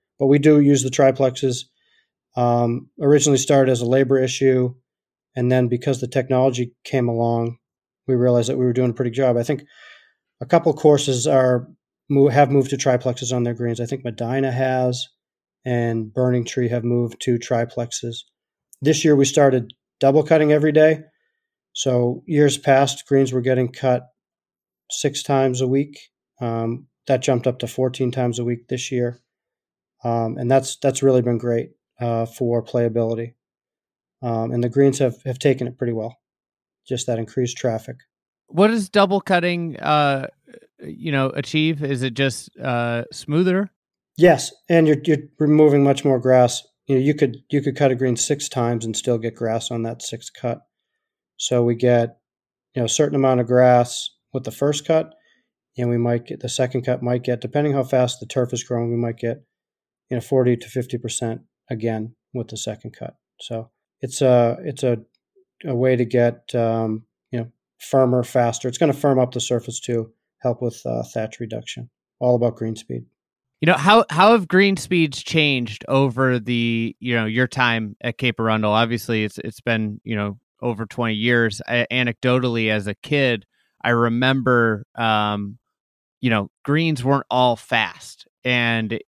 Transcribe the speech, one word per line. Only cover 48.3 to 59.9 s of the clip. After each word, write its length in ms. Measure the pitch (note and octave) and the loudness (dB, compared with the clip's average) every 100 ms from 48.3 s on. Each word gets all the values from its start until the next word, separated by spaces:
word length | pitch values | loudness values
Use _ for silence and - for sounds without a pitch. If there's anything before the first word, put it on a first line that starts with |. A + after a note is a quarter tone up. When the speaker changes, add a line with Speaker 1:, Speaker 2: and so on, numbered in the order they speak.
| D3 - | -4 -4
Speaker 1:
times 380 | B2+ A#2 A#2 A2+ | -4 -2 -2 -4
and 100 | A2 | -6
still 220 | - A#2 | -2 -2
get 160 | A2+ | -4
grass 360 | A2+ A2+ A2 - | -6 -4 -4 -4
on 120 | A#2 | -6
that 180 | A2+ A#2 | -6 -8
sixth 320 | - A#2 - | -12 -12 -14
cut. 300 | - B2 - _ _ _ _ _ _ _ - | -10 -8 -8 _ _ _ _ _ _ _ -12
So 260 | - B2 | -2 0
we 120 | A#2+ | 0
get, 420 | A#2 B2 A#2+ A#2 - _ _ _ _ _ | 2 2 2 0 -6 _ _ _ _ _
you 60 | C3 | -6
know, 60 | A2+ | -4
a 20 | |
certain 280 | - D3 C#3+ | -2 0 2
amount 240 | C3+ B2 | 2 2
of 60 | A#2+ | 2
grass 640 | B2 B2 B2 B2 - - - _ | 4 6 4 2 -6 -14 -16 _
with 120 | C3 | -10
the 60 | A2+ | -10
first 360 | - C#3+ D3 - | -4 -2 -2 -2
cut, 260 | D#3+ D#3+ _ _ _ _ _ _ - | -2 -2 _ _ _ _ _ _ -6
and 140 | A#2+ | -2
we 80 | A#2+ | 0
might 260 | A#2+ A#2+ | 0 -2
get, 160 | A#2+ - | -6 -12
the 80 | B2 | -8
second 380 | - B2+ B2+ B2+ | -4 -4 -2 -4
cut 160 | B2 | -4
might 200 | A#2+ B2 | -2 -4
get, 200 | B2 A#2 | -4 -6
depending 320 | A#2 D3 D3 | -4 -2 0
how 80 | C#3 | -2
fast 360 | B2+ C3 B2 - | 0 0 0 -4
the 80 | - | -8
turf 280 | - A#2+ | -4 -4
is 100 | A#2 | -6
growing, 260 | - A#2+ A#2 | -6 -6 -4
we 60 | A#2 | -4
might 220 | A#2 A#2 | -4 -6
get, 260 | A#2 A#2 _ _ _ _ _ | -6 -8 _ _ _ _ _